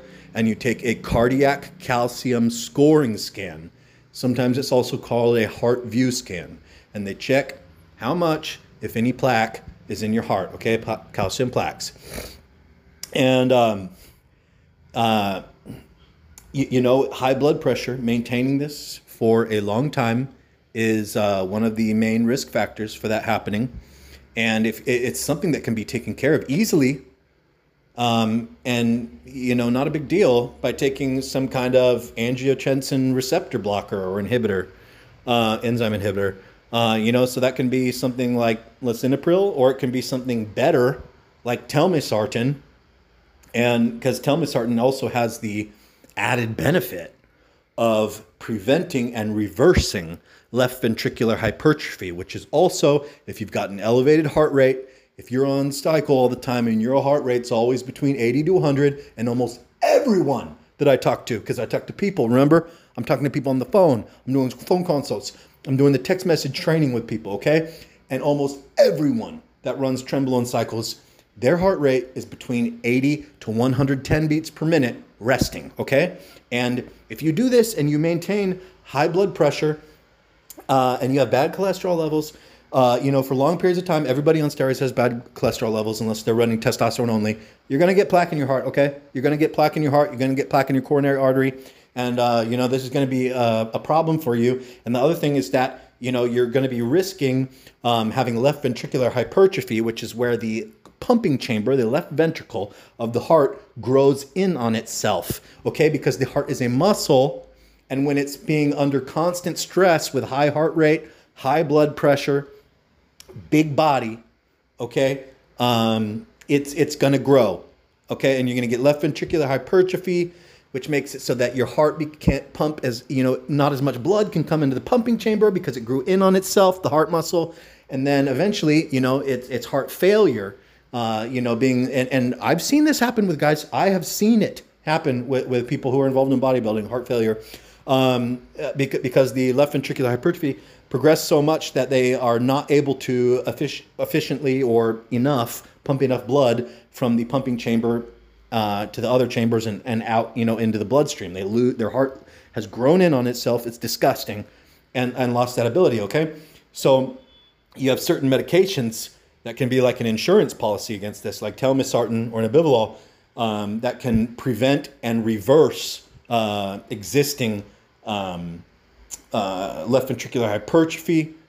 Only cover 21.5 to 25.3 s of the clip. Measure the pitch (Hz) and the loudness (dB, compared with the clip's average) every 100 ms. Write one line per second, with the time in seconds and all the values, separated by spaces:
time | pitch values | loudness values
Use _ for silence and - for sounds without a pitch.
21.5 | 107 113 107 110 110 113 113 117 131 - | -2 -2 0 0 0 0 0 0 -2 -4
22.5 | 117 101 - 107 - 110 107 107 104 - | -4 -4 -6 -12 -8 -4 -4 -2 -2 -2
23.5 | 104 131 - - - - - - - 113 | -4 -4 -8 -20 -20 -20 -20 -12 -4 0
24.5 | 110 113 107 - 123 123 120 - | 0 0 -2 -2 -2 -2 -4 -4